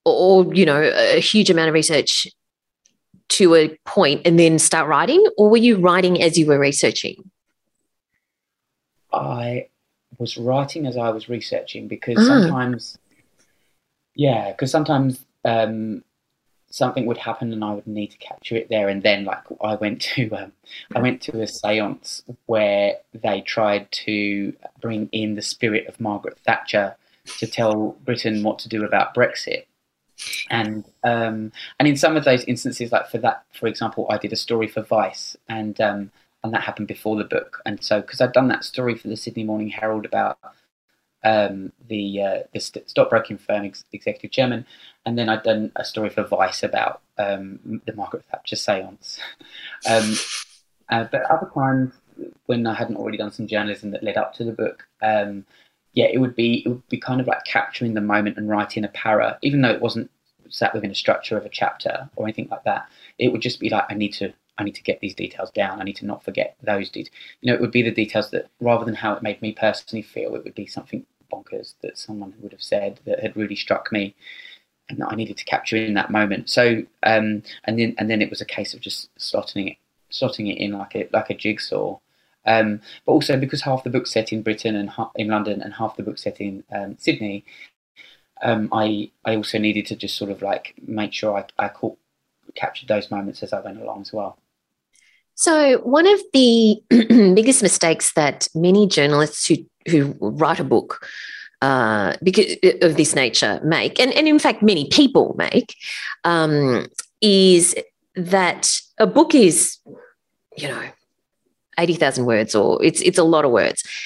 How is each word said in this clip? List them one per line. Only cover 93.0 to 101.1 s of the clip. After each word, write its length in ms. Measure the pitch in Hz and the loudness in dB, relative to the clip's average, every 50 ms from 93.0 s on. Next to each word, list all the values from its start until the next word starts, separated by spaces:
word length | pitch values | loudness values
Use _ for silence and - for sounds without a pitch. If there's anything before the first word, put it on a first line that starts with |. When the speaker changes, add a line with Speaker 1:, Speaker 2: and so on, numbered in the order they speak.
| - - | -2 -4
Speaker 2:
moments 320 | 107 101 98 101 - - 104 | -8 -8 -8 -8 -10 -10 -10
as 100 | 98 107 | -8 -8
I 80 | 98 | -8
went 200 | 98 104 101 107 | -8 -10 -14 -12
along 200 | 113 113 110 101 | -12 -12 -12 -12
as 120 | 101 - - | -12 -10 -8
well. 260 | 107 101 95 - _ _ _ _ _ _ _ _ _ _ _ _ _ _ _ _ _ _ _ _ | -8 -8 -8 -12 _ _ _ _ _ _ _ _ _ _ _ _ _ _ _ _ _ _ _ _
Speaker 1:
So 440 | - - 359 320 311 294 277 254 - | 0 2 4 4 6 6 6 4 4
one 260 | - 240 262 302 339 | 2 2 4 6 8
of 140 | 392 415 392 392 - - | 8 6 6 4 2 4
the 500 | 269 262 240 233 226 226 220 214 - _ | 6 6 8 8 8 6 6 4 4 _
<clears throat> 40 | - | 6
biggest 720 | - 240 220 220 226 240 208 185 185 214 220 262 254 - 208 | 6 6 8 8 8 10 10 10 8 8 6 6 4 4 4
mistakes 500 | 175 - - - 165 160 156 - - - | 2 2 4 2 2 2 2 0 0 2
that 340 | 170 151 139 135 - - - - | 2 2 2 2 -2 -4 -4 -2
many 320 | 160 165 180 190 208 214 185 | 2 4 6 6 6 6 6
journalists 580 | - 156 143 143 147 147 151 147 - - - | 4 4 4 4 4 4 4 2 0 -4 0
who, 100 | - 147 - - _ _ _ - | 2 0 0 0 _ _ _ -4
who 280 | - 170 151 139 143 - - | 2 2 2 2 2 -2 -4
write 400 | - 104 131 147 160 147 165 - | -6 -4 0 0 2 2 2 0
a 40 | - | 0
book, 420 | 131 123 101 - - - - - - | 2 2 2 2 0 -12 -14 -14 -18